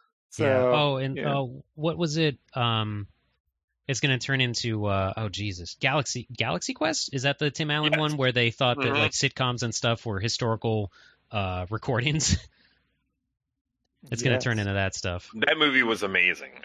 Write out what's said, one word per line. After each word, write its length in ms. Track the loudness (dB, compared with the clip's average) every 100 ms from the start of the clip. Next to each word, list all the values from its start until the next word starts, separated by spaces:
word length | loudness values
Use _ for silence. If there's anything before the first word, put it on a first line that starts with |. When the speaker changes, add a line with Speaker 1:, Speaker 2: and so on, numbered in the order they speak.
| _ _ _
Speaker 1:
So, 140 | -2
Speaker 2:
Yeah. 260 | 2 4 4
Oh, 240 | 4 2 0
and, 180 | -2 -2
Speaker 1:
yeah. 200 | -2 -2
Speaker 2:
uh, 60 | -2 -8 -16
what 240 | -6 -4 0
was 180 | 0 2
it? 220 | 0 -2 _
Um, 540 | -2 0 0 -2 -4 -8 _ _ _ _ _ _ _ -6
it's 100 | 0
gonna 180 | 0 0
turn 220 | 0 0
into, 440 | 0 0 -2 -2 0
uh, 280 | 0 0 -2
oh, 120 | -6
Jesus. 480 | -4 -6 -8 -12 -4
Galaxy, 480 | 0 0 -2 -6 -8
Galaxy 420 | -4 -2 -2 -4
Quest? 380 | -2 -2 -2 -4
Is 100 | -2
that 140 | -2 0
the 100 | -2
Tim 200 | -2 -2
Allen 200 | 0 0
Speaker 3:
Yes. 60 | 0
Speaker 2:
one 180 | 0 0
where 120 | 0
they 180 | 2 2
thought 240 | 2 0 2
that, 80 |
Speaker 3:
Mm-hmm. 140 | 0 2
Speaker 2:
like, 140 | 0
sitcoms 500 | 0 -2 0 -2 -2
and 100 | -4
stuff 320 | 0 0 0 -2
were 140 | -2
historical, 720 | -2 0 0 0 0 0 -2 -8 -20 _ _
uh, 340 | -4 -2 -4 -4
recordings? 680 | -4 -2 0 2 2 2 0
<laughs> 180 | -2 _ _ _ _ _ _ _ _ _ _ _ _ _ _ _ -8
It's 120 | -2
gonna 160 | 2 2
turn 180 | 2 0
Speaker 1:
Yes. 80 | 0
Speaker 2:
into 80 |
that 200 | 0 0
stuff. 360 | -2 -4 -6 -8
Speaker 3:
That 240 | -2 2 4
movie 240 | 4 4
was 220 | 4 2
amazing. 480 | 2 4 4 2 -6 -8